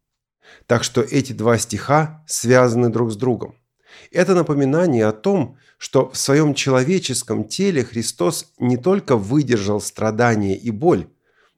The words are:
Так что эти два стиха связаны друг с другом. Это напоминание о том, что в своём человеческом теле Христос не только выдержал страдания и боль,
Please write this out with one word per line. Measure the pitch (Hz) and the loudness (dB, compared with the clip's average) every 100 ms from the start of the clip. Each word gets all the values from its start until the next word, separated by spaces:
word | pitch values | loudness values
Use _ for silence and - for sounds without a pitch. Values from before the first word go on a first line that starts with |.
| _ _ _ _ _ - - | _ _ _ _ _ -20 -2
Так | 117 | -2
что | - 123 | 0 -2
эти | 110 143 - | 0 -2 -2
два | 107 110 113 | -2 0 0
стиха | - 101 - 147 156 - - | -2 -8 0 0 0 -8 -10
связаны | - 117 127 127 117 120 | -6 4 4 6 4 0
друг | 110 117 | 0 -2
с | 104 | -2
другом. | 127 117 - - _ _ _ - - | -2 -2 -6 -16 _ _ _ -20 -6
Это | 170 180 | -2 2
напоминание | 180 156 143 135 156 180 120 107 | 2 2 0 0 2 2 2 2
о | |
том, | 107 196 196 120 - _ _ | 0 -2 -2 -2 -8 _ _
что | - 135 127 | -2 0 0
в | - | -4
своём | - 143 151 | 0 2 2
человеческом | 135 139 131 131 185 - 120 - 107 | 0 0 0 2 0 -2 -6 -4 -6
теле | 107 - 196 156 | -4 -2 -2 0
Христос | 113 113 113 - 175 - - _ | -4 -6 -8 -2 -4 -4 -12 _
не | 123 123 | -2 0
только | 175 196 185 120 | 0 -2 0 0
выдержал | 98 147 127 113 98 104 | 2 0 0 0 0 -4
страдания | - - 110 110 120 107 101 95 | -6 -4 -4 0 2 2 -2 -4
и | 120 | -6
боль, | 104 165 117 78 _ _ _ _ | -2 0 0 -2 _ _ _ _